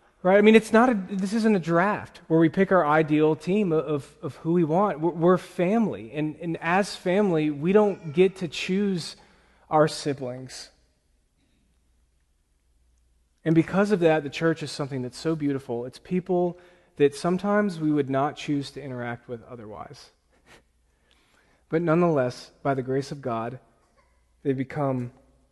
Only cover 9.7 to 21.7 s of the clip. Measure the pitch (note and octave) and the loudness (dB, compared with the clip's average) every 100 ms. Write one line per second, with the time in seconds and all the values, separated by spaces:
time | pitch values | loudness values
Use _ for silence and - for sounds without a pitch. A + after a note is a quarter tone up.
9.7 | D#3 D3+ - D3+ C3+ B2 B2+ B2+ - - | 2 2 0 -6 -6 -8 -10 -14 -18 -20
10.7 | _ _ _ _ _ _ _ _ _ _ | _ _ _ _ _ _ _ _ _ _
11.7 | _ _ _ _ _ _ _ _ _ _ | _ _ _ _ _ _ _ _ _ _
12.7 | _ _ _ _ _ _ _ D#3+ E3 D#3 | _ _ _ _ _ _ _ 2 2 2
13.7 | F#3 G3+ G3+ E3 D#3 C#3+ - E3 D#3+ D3 | 0 2 2 4 2 -2 -2 -2 -2 -6
14.7 | - C#3 C3+ B2 - D#3+ D#3+ C#3+ C3+ C3+ | -8 -6 -6 -8 -6 -4 -2 -2 -4 -6
15.7 | A#2 B2 - - F3+ F3 F3+ F3 E3+ - | -8 -8 -14 -4 -4 0 0 0 -4 -20
16.7 | _ _ - C#3+ - F3 F#3 G3+ G#3 G#3 | _ _ 2 2 2 -2 -2 0 0 0
17.7 | E3 D3+ D3 C3 C3+ C#3+ B2+ - C#3+ C3+ | -2 0 0 0 0 -2 -4 -4 -4 -6
18.7 | C#3 C#3 B2 A#2+ A#2 - A#2 - A#2+ G#2+ | -12 -12 -10 -10 -10 -12 -14 -14 -18 -16
19.7 | G2+ - C3+ - _ _ _ _ - _ | -16 -16 -18 -20 _ _ _ _ -20 _
20.7 | _ _ _ _ _ _ _ _ _ - | _ _ _ _ _ _ _ _ _ -6